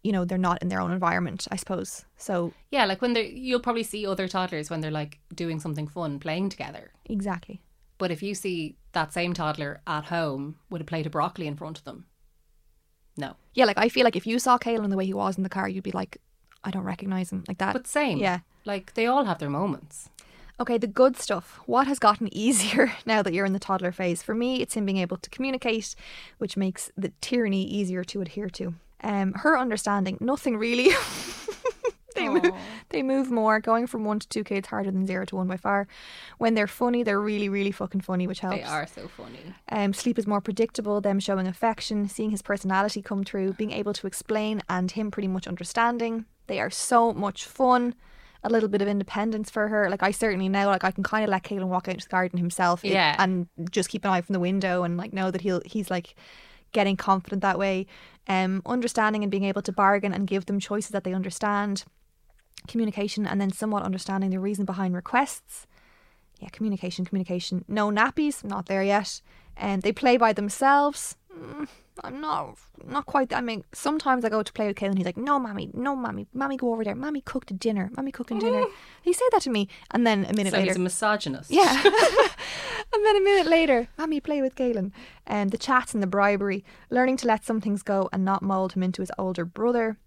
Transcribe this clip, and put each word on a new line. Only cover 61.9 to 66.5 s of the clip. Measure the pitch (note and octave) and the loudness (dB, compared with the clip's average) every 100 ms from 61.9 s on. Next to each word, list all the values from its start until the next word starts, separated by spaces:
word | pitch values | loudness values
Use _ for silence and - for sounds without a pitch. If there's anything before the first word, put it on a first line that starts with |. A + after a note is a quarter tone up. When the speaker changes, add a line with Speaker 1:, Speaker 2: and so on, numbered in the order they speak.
| _ _ _ _ _ _ - - | _ _ _ _ _ _ -20 -6
Speaker 1:
Communication, | A#3 A3 G#3 G3+ - G#3 | -2 -2 0 -4 -2 0
and | G3 | 0
then | G3 | 0
somewhat | F#3 G#3+ G#3 | -2 -2 -2
understanding | F#3+ F#3 - F#3+ F#3+ | -2 -4 -4 -2 0
the | F#3 | -2
reason | G3 G3+ F#3+ | -2 -2 -2
behind | F#3 F#3+ | -2 -2
requests. | F3+ - B3 C4+ - _ - - _ _ _ _ _ _ _ | -2 0 0 0 -4 _ -20 -20 _ _ _ _ _ _ _
Yeah, | |
communication, | - | -18